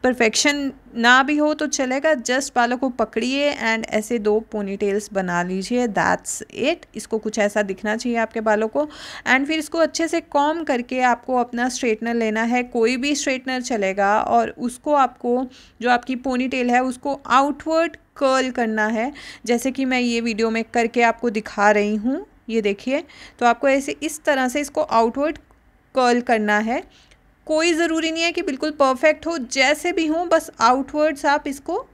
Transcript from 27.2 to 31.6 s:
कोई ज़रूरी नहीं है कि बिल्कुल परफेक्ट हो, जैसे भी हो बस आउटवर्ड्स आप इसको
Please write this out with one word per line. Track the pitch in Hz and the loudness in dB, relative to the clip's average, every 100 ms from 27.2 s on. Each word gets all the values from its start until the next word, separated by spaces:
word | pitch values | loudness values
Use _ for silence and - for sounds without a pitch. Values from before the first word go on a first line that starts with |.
| _ _ - | _ _ -2
कोई | 311 330 | 2 2
ज़रूरी | 320 339 320 320 | 2 0 0 -2
नहीं | 330 | -2
है | 339 | -2
कि | 339 | -2
बिल्कुल | 339 262 311 | -4 -4 -6
परफेक्ट | 302 269 254 311 302 311 | 2 2 4 2 2 -4
हो, | 339 | -6
जैसे | 233 269 262 294 359 | -4 2 2 2 0
भी | 349 320 | -2 0
हो | 320 | 0
बस | 349 320 - - | 2 0 0 2
आउटवर्ड्स | 233 262 269 302 311 294 302 | 2 4 0 0 0 0 0
आप | 294 302 | 0 -2
इसको | 277 | -8